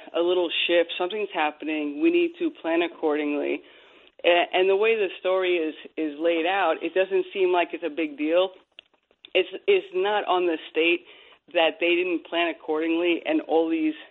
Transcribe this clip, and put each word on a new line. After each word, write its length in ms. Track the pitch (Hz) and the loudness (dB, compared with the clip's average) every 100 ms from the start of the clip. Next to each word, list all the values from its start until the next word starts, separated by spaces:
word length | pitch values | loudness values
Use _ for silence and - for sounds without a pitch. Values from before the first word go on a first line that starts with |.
| - 165 | -6 -2
a 40 | |
little 280 | 170 185 170 - - | 2 2 0 -2 2
shift, 240 | 175 170 - | 2 2 -2
something's 320 | 180 214 202 175 | -4 -4 -6 -2
happening, 640 | 151 - 151 156 147 143 | -4 -4 -6 -4 -4 0
we 80 | 165 | 2
need 220 | 175 170 - | 4 0 -2
to 100 | 165 - | -6 -4
plan 200 | 165 170 | -2 0
accordingly. 800 | 170 170 160 147 147 147 143 - - - - - - - | -2 -2 -2 0 -2 -4 -4 -6 -8 -20 -20 -20 -20 -2
A-, 220 | - 175 - | 2 2 2
and 140 | 180 190 | 2 2
the 80 | 196 | 4
way 200 | 220 226 | 2 2
the 140 | 185 - | -2 -4
story 380 | 180 185 185 175 | -2 0 0 0
is, 180 | 156 151 - - | -2 -6 -12 -6
is 200 | 156 143 | -6 -2
laid 300 | 170 170 165 | 0 2 0
out, 280 | 196 170 160 | 0 0 0
it 140 | 165 185 | -2 0
doesn't 320 | 185 190 180 | 2 0 -2
seem 200 | 202 185 | 0 2
like 180 | 180 165 | 2 0
it's 100 | 165 170 | -4 -6
a 100 | 147 | -4
big 220 | 160 139 | -6 -4
deal. 340 | 151 170 185 185 _ - _ _ _ _ - | 0 2 2 -4 _ -20 _ _ _ _ -2
It's, 160 | 185 175 190 - | -2 0 -2 2
it's 180 | 196 180 | 2 2
not 320 | 180 202 208 - | -2 0 0 2
on 220 | 180 180 | 2 2
the 100 | 156 - | -2 -4
state 340 | 160 165 175 - - - - _ | 0 2 0 -4 -20 -20 -20 _
that 240 | 170 160 151 | 2 2 2
they 140 | 170 175 | 0 2
didn't 300 | 185 160 - | 0 -4 -4
plan 220 | 170 170 | -2 -2
accordingly 720 | 165 - 156 165 165 175 165 | -4 -4 -2 0 0 0 0
and 180 | - 160 | 0 -2
all 280 | - 160 165 | 2 2 2
these, 240 | 165 156 151 - | 0 -2 -4 -16